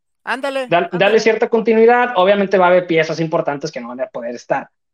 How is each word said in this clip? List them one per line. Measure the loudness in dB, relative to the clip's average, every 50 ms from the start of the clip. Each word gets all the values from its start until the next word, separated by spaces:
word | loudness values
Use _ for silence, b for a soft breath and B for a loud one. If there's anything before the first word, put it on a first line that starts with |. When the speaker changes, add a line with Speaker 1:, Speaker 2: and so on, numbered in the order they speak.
| _ _ _ _ -8
Speaker 1:
Ándale, | -8 -8 -6 -6 -6 -6 -6 -4
Speaker 2:
Dal-, | -2 -2 -2 -2
Speaker 1:
ándale. | -2 -2 0 2
Speaker 2:
darle | 2 2 2
cierta | 2 2 0 0 0 0
continuidad, | 0 -2 0 2 2 4 6 6 4 4 2 0 0
obviamente | 0 2 2 2 2 2 0 2
va | 2 4
a | 4
haber | 4 2 2
piezas | 2 0 0 0 0 -2 -4
importantes | -4 -2 -2 -2 -2 -4 -6 -6 -8 -10
que | -10 -10
no | -14 -12
van | -10 -10
a | -10
poder | -8 -10 -10 -10 -10 -10
estar, | -10 -6 -6 -6 -6 -6 _ _ _ _ _